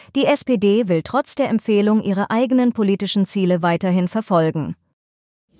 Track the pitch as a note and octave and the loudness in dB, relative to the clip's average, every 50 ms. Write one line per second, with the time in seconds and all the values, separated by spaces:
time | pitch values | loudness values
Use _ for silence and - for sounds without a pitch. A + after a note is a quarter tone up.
0 | - - - C#4 C#4 - C#4+ C#4 - - B3 F#3+ G3+ G3+ G3+ A3+ A#3+ F3+ F3 D#3+ | -20 -8 -2 0 2 2 2 0 0 -2 0 2 2 2 2 2 2 0 0 -2
1 | - - - C#4 D4 - - - C4+ - A3+ A3 - - G#3 G3+ G#3 G#3 A3 A3 | -2 -2 -4 -4 -2 -2 -4 -4 -2 -2 -2 -4 0 0 0 2 2 2 2 0
2 | - G3+ F#3+ F#3+ G#3 - - A3+ C4 A3 B3+ B3+ B3 A#3+ - A3+ G#3 G3 G3 - | 0 -2 -2 -2 -2 -2 0 -2 0 2 2 2 2 0 0 0 0 0 0 0
3 | G3+ F#3 - G3+ F#3+ - - G3+ F#3 F3 F3+ E3+ F3 F3 E3+ D#3+ G3 F#3 F3+ F#3 | -2 -2 0 0 0 0 0 -2 2 2 0 2 2 0 0 0 0 0 0 0
4 | F3+ F3+ - A3 A3 - F#3+ E3 D#3+ D#3+ - D#3+ C#3 D#3 F3 _ _ _ _ _ | 0 0 -4 -6 -4 0 0 2 2 2 -2 -4 -6 -6 -8 _ _ _ _ _
5 | _ _ _ _ _ _ _ _ _ _ _ _ | _ _ _ _ _ _ _ _ _ _ _ _